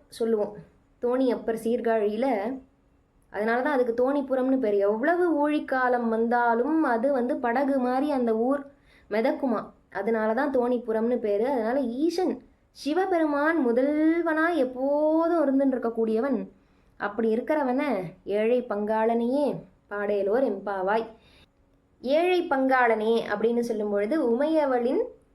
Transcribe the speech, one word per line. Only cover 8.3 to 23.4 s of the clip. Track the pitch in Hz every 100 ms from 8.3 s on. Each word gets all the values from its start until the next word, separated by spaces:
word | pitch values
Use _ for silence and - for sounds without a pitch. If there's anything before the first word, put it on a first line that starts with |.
| 220
ஊர் | 240 285 277 - _ - -
மிதக்குமா, | 208 247 311 269 208 - - _
அதனால | 185 202 226 220
தான் | 226 285 269
தோணிபுரம்னு | 240 247 226 220 226 247
பேரு. | 214 202 240
அதனால | 262 220 269
ஈசன் | 240 240 330 339 349 - - _ _
சிவபெருமான் | - 269 320 381 349 311 285 302 330 247
முதல்வனா | 233 277 302 311 339 330 311 320
எப்போதும் | 339 254 254 269 294 311 320 330 339 277
இருந்துட்டு | 269 277
இருக்கக்கூடியவன். | 247 233 226 226 220 277 226 190 - _ _ _ -
அப்படி | 208 208 226 220
இருக்கிறவனை, | 254 302 262 254 294 208 170 -
"ஏழை | - 202 220 247
பங்காளனையே | 240 208 208 220 220 233 233 262 277 170 - _ -
பாடேலோர் | 202 202 208 190 233
எம்பாவாய்." | 262 196 202 196 185 226 226 - _ - - _ _ _ _ _
ஏழை | 240 302 359 359 339
பங்காளனே | 269 262 262 240 220 214 226 -
அப்படின்னு | 208